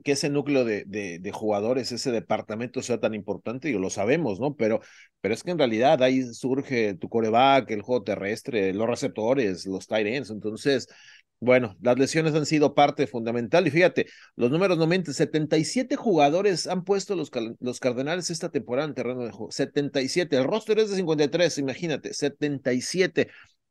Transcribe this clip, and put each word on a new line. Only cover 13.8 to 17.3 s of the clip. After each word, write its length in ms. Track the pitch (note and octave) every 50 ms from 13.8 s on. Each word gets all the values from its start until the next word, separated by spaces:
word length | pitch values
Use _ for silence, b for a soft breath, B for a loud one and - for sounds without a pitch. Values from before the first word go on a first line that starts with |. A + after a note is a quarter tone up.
| B2+ B2+ - B2+ - B B B B B B
los 160 | - A#2 B2 D3
números 260 | E3 G3 F#3 F3+ D#3
no 80 | E3
mienten, 260 | D#3+ F3 F#3+ E3+ D3+ C3+
setenta 460 | - D#3 - - D#3 D#3 C#3 E3 D#3
y 60 | D#3+
siete 320 | - - B3 C4 B3+ C#4+
jugadores 720 | C4+ - A#3 F3+ D3+ C#3+ D3 D#3 F#3 G3+ G#3 F3+ D3 - -
han 160 | F#3 F#3 E3+
puesto 320 | G3 G3+ G3 F#3+ - G3
los 140 | E3+ D3 -